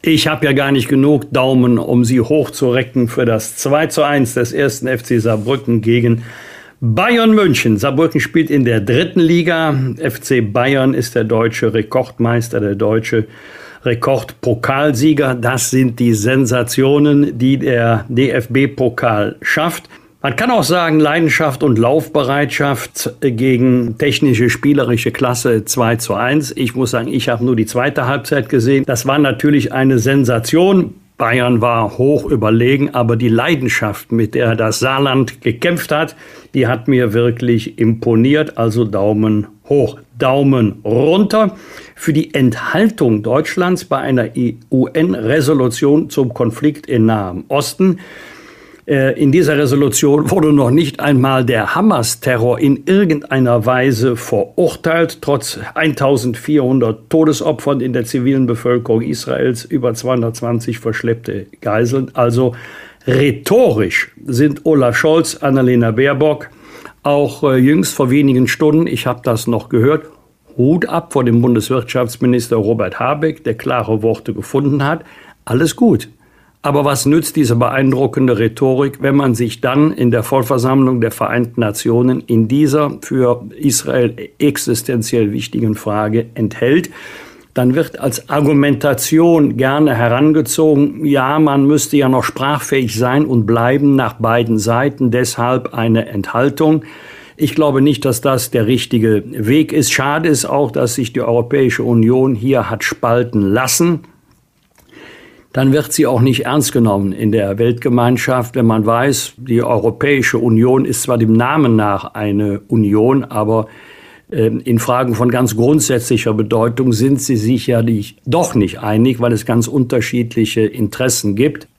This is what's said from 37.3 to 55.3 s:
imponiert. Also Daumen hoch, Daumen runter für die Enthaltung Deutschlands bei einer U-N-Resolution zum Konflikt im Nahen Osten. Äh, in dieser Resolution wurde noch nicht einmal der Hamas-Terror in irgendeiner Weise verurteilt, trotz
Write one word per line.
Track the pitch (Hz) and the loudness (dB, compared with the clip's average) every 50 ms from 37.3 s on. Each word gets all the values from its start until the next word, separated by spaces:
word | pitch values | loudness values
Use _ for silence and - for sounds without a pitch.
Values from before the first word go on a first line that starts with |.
| 117 117 127 120 120 110 113 - - - | 0 -2 -2 0 0 0 -2 -6 -4 0
imponiert. | 117 110 113 113 - 120 113 110 117 131 147 151 151 151 - - | 0 0 0 0 0 0 2 2 4 4 2 2 0 -2 -4 -2
Also | 117 113 104 120 117 | -2 -2 0 0 -2
Daumen | 104 98 98 98 104 107 107 110 110 107 104 104 - - _ _ - | -2 -2 -2 0 0 0 0 2 2 0 0 -2 -6 -14 _ _ 0
hoch, | 143 143 123 - - - - _ _ 117 | 0 2 2 0 -4 -10 -20 _ _ -2
Daumen | 139 131 131 139 143 139 135 127 113 104 95 - - | 0 0 2 2 2 2 4 4 2 0 0 -4 -4
runter | 104 113 117 135 156 170 190 214 190 - 220 220 190 - - - - - - - - _ | -2 0 0 2 2 2 2 2 2 2 0 0 0 -2 -8 -20 -20 -20 -20 -20 -20 _
für | - - - 147 | -6 -4 0 0
die | - - - - | 0 -2 -2 0
Enthaltung | 143 131 127 117 - - - - 170 214 220 226 - 160 120 110 104 104 | 2 2 2 0 -2 -6 -4 0 2 2 0 2 0 0 2 2 0 0
Deutschlands | 117 120 143 156 - - 190 180 180 185 175 - | 0 0 0 -2 -2 -2 -2 0 0 -2 -2 -2
bei | - 139 | -4 -4
einer | 135 - 135 131 127 113 - - - 123 120 120 - - _ | -4 -2 0 0 0 0 -2 -2 -4 -4 -4 -4 -6 -8 _
U-N-Resolution | - 131 127 - - 160 160 180 185 - 110 110 139 160 135 135 156 139 127 120 113 - 139 139 147 156 - - | 0 0 0 0 0 -2 0 0 -2 -2 -2 0 0 0 2 2 2 2 0 0 -2 0 2 2 2 2 0 -2
zum | - - 131 120 117 | -2 -2 -2 -2 -2
Konflikt | - - 120 117 - - 151 147 - - | -2 -4 -4 -2 -2 -2 -2 -2 -4 -8
im | - 127 117 110 | -4 0 2 2
Nahen | 113 110 107 101 92 87 90 - | 2 2 0 -4 -6 -8 -10 -8
Osten. | - 135 143 147 - - - 190 190 180 185 - - - - - - - - - - - - - - - - _ | -4 -4 -4 -2 -4 -2 0 0 0 0 -2 -8 -20 -20 -20 -20 -20 -20 -20 -20 -20 -20 -20 -20 -20 -20 -20 _
Äh, | - 143 135 135 135 123 - | -2 0 0 2 0 0 2
in | 151 139 | 2 2
dieser | 135 180 170 143 151 | 4 4 2 2 2
Resolution | 143 151 127 131 143 143 135 - - - 143 139 151 - - | 2 2 2 2 2 2 0 0 2 2 2 2 2 2 0
wurde | - 196 156 156 | 0 2 2 4
noch | 147 143 135 117 | 4 4 4 4
nicht | 123 160 170 139 - - | 2 2 0 0 -4 -4
einmal | - 147 143 127 123 135 135 131 123 | 0 2 2 2 2 2 2 0 0
der | 117 127 110 104 - - | 0 0 0 0 -2 -2
Hamas-Terror | 151 196 220 185 131 113 - - - - 135 127 117 113 123 120 - | 2 2 2 2 2 -2 -4 -6 -4 -2 -2 0 0 0 0 0 2
in | 156 139 139 - - | 2 0 0 0 0
irgendeiner | - 190 196 208 165 156 147 - - 135 131 131 123 120 120 104 | 0 2 2 2 2 0 -2 -2 -2 0 0 2 2 2 2 2
Weise | 123 127 127 127 135 127 107 120 131 120 | 2 0 2 2 2 2 2 0 0 -2
verurteilt, | 113 - - 123 104 98 - - - 180 - - - - 165 165 170 170 160 - - | -2 -4 -4 -2 -2 -2 -2 -2 0 0 0 -2 -4 -4 -2 0 0 0 -2 -4 -8
trotz | - - | -4 -2